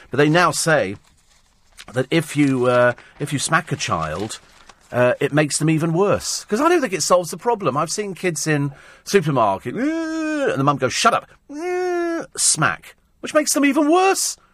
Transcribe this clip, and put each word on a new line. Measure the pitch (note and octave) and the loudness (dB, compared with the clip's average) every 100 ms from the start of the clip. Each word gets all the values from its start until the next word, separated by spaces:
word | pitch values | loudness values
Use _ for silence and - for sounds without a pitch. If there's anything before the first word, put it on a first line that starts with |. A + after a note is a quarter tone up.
| - | -6
But | B2 | 0
they | D3+ | 4
now | E3+ E3+ | 4 2
say | - D#3+ D3 G2 G#2 _ _ _ _ _ _ _ - - | 0 0 2 0 -6 _ _ _ _ _ _ _ -20 -10
that | A2+ C3 | -6 0
if | E3 D#3+ C#3+ | 0 0 2
you, | C#3+ C3 B2 | 2 2 2
uh, | B2 B2 A#2+ - - | 4 4 2 -8 -10
if | D3 | -6
you | C#3+ | -4
smack | - E3 - | 0 -2 -2
a | - | -6
child, | - F2+ D#2 E2 G#2+ - _ - - - - | -2 -2 -2 -4 -6 -8 _ -20 -20 -20 -6
uh, | A#2+ B2 A#2 | 0 2 2
it | C3+ | 0
makes | C#3+ D3+ - | 0 0 0
them | D#3 | 0
even | D#3+ E3+ | 2 0
worse. | E3 G3+ A#2 - - | 0 0 0 -4 -8
'Cause | - G#3+ | -4 0
I | D#4+ | 2
don't | F4 | 2
think | B3+ | 0
it | F3 | -2
solves | - F3+ E3+ | 2 2 0
the | F#3+ | -6
problem. | A#3+ A3+ E3 C3+ | -2 -2 0 -2
I've | E3 | -2
seen | - G3+ | -4 -6
kids | F3+ F#3 D#3 D#3+ | -4 -4 -2 -2
in | D3 C#3+ - - - | 0 -2 -8 -20 -20
supermarket, | - G3+ D#3 C3 G#2+ F#2+ A#2+ | 0 0 2 2 2 0 -4
"Uh," | F#3 C#4+ E4 D#4+ D#4+ D#4 D4+ C4 | -4 -2 -2 -4 -4 -4 -2 -2
and | - | 0
the | |
mum | C#3 C3+ | 0 0
goes, | B2+ | -2
"Shut | - A3+ | 0 0
up," | C3 - _ - | 0 -4 _ -18
uh, | C#4+ F4+ F4+ F4+ F4 E4+ E4 - - | -10 -6 -4 -2 -2 -4 -6 -8 -4
smack, | - D#3 B2+ D#2+ - - _ _ | -2 0 0 -2 -10 -20 _ _
which | - | -2
makes | D4+ D4+ | 0 0
them | D4 | 2
even | C#4+ C4+ D4 | 2 2 4
worse. | F4 F#4+ - - - _ | 4 4 2 -2 -6 _